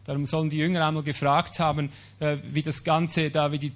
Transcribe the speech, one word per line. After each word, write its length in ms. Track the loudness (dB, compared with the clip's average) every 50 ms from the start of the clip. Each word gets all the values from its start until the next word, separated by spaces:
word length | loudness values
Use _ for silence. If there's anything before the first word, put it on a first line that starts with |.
| -8
Darum 200 | -6 -4 -2 -2
sollen 260 | 0 0 0 0 0
die 80 | 0 0
Jünger 280 | 0 2 2 2 2
einmal 160 | 2 0 0 -2
gefragt 560 | -4 -4 0 2 4 4 4 2 0 -2 0
haben, 320 | 0 0 2 0 -2 -4 -6 -10 -20 -18 -10 -4
äh, 160 | -2 -2 -2 -2 -4
wie 180 | -4 -4 -2 -2
das 220 | -2 -2 -2 0
Ganze 460 | 2 2 2 2 2 0 0 0 0
da, 200 | 0 0 0 0
wie 80 | 0 -2
die, 140 | -4 -6 -8